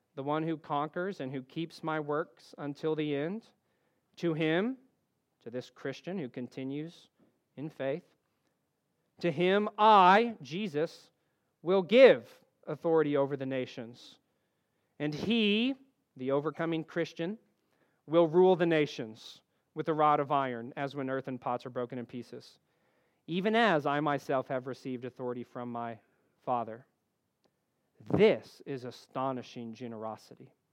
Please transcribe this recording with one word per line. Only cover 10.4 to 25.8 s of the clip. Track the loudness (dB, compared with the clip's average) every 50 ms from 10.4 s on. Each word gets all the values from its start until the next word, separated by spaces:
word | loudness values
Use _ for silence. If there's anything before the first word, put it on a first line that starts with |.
Jesus, | -12 -10 -8 -6 -6 -4 -4 -4 -4 -4 -6 -12 -20 _ _ _ _ _ _ _ _ _ _ _
will | -2 0 2 2
give | 2 4 8 10 10 10 10 8 2 -12 -20 _ _ _ _ _ -12
authority | -12 -10 -4 0 2 2 2 2 2 2
over | 0 0 0 -2
the | -6 -6
nations. | -4 -4 -6 -6 -8 -10 -14 -14 -14 -16 -20 -20 -20 -20 _ _ _ _ _ _ _ _ _ _ _ _ _ _ _ _ -6
And | -6 -6 -4
he," | -4 -2 0 2 2 4 2 2 2 0 -2 -4 -6 _ _ _ _ _ _ -14
the | -8 -4 -2
overcoming | 0 0 0 -2 -4 -4 -4 -2 -2 -4 -4
Christian, | -6 -4 -4 -4 -4 -4 -6 -6 -6 -6 -10 _ _ _ _ _ _ _ _ _ _ _ _ _
"will | 0 4 4 4
rule | 6 6 6 6 6 6
the | 4 4
nations | 2 4 2 2 0 -2 -8 -10 -10 -12 -18 -20 -20 -20 -20 _ _ _ _ _ _ -12
with | -8 -4
a | -2 0
rod | 2 4 4 4 2
of | 2 0
iron, | 0 0 0 -2 -4 -8 -10 -10 -8
as | -8 -8 -6 -6
when | -6 -6 -4
earthen | -4 -4 -6 -6 -8 -8
pots | -6 -6 -6 -6 -6
are | -8
broken | -8 -8 -8 -8 -8
in | -12 -12
pieces, | -12 -12 -14 -14 -14 -16 -20 -20 -20 -20 _ _ _ _ _ _ _ _ _ _ _ _ _ _
even | -6 -4 -2 0 2 2
as | 4 4 4 4 2 2
I | 0 -2 0
myself | 0 0 -2 -2 -2 -2 -2 -2 -2 -4
have | -6 -8 -6
received | -8 -12 -12 -10 -10 -10 -10 -10
authority | -12 -12 -10 -8 -8 -8 -8 -10
from | -12 -12 -12 -10 -10
my | -8 -8